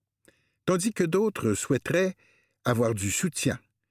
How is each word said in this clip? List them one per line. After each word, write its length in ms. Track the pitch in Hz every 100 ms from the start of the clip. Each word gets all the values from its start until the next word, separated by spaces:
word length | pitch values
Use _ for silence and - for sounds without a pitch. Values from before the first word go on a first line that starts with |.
| _ _ _ _ _ _ -
tandis 260 | 185 214
que 100 | -
d'autres 520 | 170 185 220 - 113 98
souhaiteraient 600 | - 131 - 170 190 - _ _ _ _ 123
avoir 280 | 117 113
du 160 | 104 98
soutien 500 | - 180 - 139 - - _ _